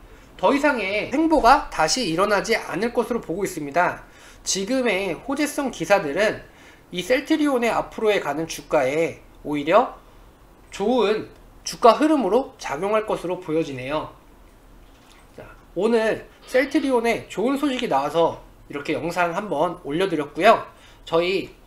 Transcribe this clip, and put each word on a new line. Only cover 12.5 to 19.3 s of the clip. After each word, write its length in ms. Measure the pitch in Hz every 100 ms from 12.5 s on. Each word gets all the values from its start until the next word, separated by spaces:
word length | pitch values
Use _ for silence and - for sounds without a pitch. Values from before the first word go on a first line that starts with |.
| -
작용할 480 | - 143 196 220 214
것으로 320 | 170 170 180
보여지네요. 720 | - 156 143 131 127 151 127 - - - - - - - - - - - - -
자, 80 | - - - -
오늘 500 | 220 233 220 185 - - -
셀트리온에 840 | 254 285 311 269 254 233 190 -
좋은 280 | - 233 277
소식이 320 | 294 254 220
나와서 540 | 139 143 160 160 - - - -
이렇게 240 | 143 147
영상 440 | 135 160 170 175